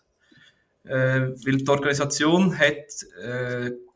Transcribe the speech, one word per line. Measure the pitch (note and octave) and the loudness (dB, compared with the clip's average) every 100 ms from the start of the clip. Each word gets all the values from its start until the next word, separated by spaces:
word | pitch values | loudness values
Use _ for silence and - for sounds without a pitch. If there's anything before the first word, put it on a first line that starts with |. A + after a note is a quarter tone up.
| _ _ _ _ _ _ _ _ | _ _ _ _ _ _ _ _
Äh, | - C3 C3 C3 C3 - | -6 0 2 2 -2 -4
weil | C3+ C3+ | -2 0
die | C#3+ | 2
Organisation | C#3 D3 C#3+ C#3+ - D3+ F3 F#3+ - | 2 2 0 -2 0 4 4 4 4
hat, | D3 D3 - - - F2+ | 2 0 -10 -16 -16 -14
äh, | A2 B2 B2 B2 B2 B2 - | -8 -6 -6 -6 -6 -8 -16